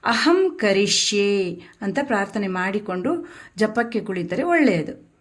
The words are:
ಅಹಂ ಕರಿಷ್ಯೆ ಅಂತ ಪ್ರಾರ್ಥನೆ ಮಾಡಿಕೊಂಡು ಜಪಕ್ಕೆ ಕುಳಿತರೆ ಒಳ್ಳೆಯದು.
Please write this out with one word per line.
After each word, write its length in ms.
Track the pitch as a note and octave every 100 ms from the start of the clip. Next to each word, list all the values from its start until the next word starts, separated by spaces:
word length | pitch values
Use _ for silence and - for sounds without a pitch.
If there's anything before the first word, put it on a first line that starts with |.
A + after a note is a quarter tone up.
| A3+
ಅಹಂ 520 | A3+ C#4+ F4+ F#4+ D#4
ಕರಿಷ್ಯೆ 1000 | G#3+ G3 G3+ - - G#3 G3+ G3+ F#3 F3 - -
ಅಂತ 180 | G3+ G3
ಪ್ರಾರ್ಥನೆ 440 | C4+ A3 G3+ A3 G3
ಮಾಡಿಕೊಂಡು 800 | F#3 F#3 G3+ G3+ F#3 F#3 E4+ - - - -
ಜಪಕ್ಕೆ 420 | A3 A3 A#3 A3+
ಕುಳಿತರೆ 440 | F#3+ F#3 E3+ F#3
ಒಳ್ಳೆಯದು. 680 | E4 E4+ C#4 F3 D3+ - - _